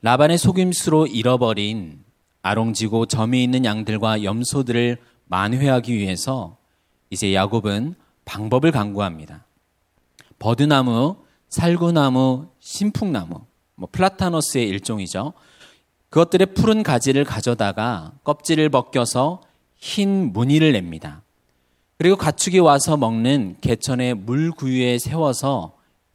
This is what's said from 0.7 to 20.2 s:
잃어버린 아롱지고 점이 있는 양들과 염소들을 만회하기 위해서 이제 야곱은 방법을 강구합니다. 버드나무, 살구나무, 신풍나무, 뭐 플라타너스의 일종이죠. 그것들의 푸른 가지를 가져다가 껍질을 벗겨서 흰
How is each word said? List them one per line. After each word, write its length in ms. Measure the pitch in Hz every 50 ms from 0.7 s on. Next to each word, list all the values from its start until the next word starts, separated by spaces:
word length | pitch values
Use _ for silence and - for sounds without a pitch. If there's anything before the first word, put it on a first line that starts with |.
| 175 - - - 156 156 160 143
잃어버린 960 | 98 117 107 123 127 123 123 113 110 98 101 104 110 110 98 80 76 73 - _ _ _ _ _ _ _
아롱지고 640 | _ 92 104 107 113 113 110 - 113 107 104 113 117
점이 380 | 113 - 127 110 113 123 127 127
있는 220 | 123 127 131 131
양들과 580 | 117 104 110 110 104 107 107 101 110 110 107 104
염소들을 760 | 98 101 113 123 - - 139 135 120 117 120 120 120 120 120 _ _ _ _ _
만회하기 680 | _ - 92 98 104 120 127 139 143 131 123 120 120 120
위해서 640 | 110 101 95 92 87 - - 131 131 101 85 - _ _ _ _ _ _ _ _ _ _ _
이제 240 | - 95 - 98 95
야곱은 600 | 95 95 101 104 117 98 104 101 104 117 151 180 _ _ _ _ _ _
방법을 460 | - - 104 104 110 113 127 139 165
강구합니다. 760 | 151 127 104 104 101 101 101 95 85 78 78 76 82 73 _ _ _ _ _ _ _ _ _ _ _ _ _ _ _ _ - _ _ _
버드나무, 800 | - 107 117 113 143 151 151 135 131 127 117 113 127 156 196 - _ _ _ _ _ _
살구나무, 960 | - - 170 170 170 175 170 170 170 160 143 135 127 127 131 131 127 127 151 175 _ _
신풍나무, 840 | _ - - - 196 208 208 - 226 196 156 113 90 80 85 76 - _ _ _ _ _ _
뭐 140 | - 92 -
플라타너스의 760 | - - 185 190 190 - 196 180 170 160 143 - - 131 120 107
일종이죠. 640 | 95 98 - - 117 104 95 87 - 92 107 147 185 _ _ _ _ _ - - _ _ _ _ _ _ _ _
그것들의 440 | - 156 170 170 - 185 190 190 190
푸른 280 | - - 220 220 220 214
가지를 400 | - 147 120 - 139 131 135 143
가져다가 880 | - - 113 - - 120 107 110 101 95 - 107 120 120 90 80 80 - - _
껍질을 460 | - 147 - - - 165 156 156 151
벗겨서 720 | 139 135 123 - - 131 120 113 - 123 131 151 175 185 _ _ _ _ _ _ _ _
흰 560 | - - - - 202 196 196 196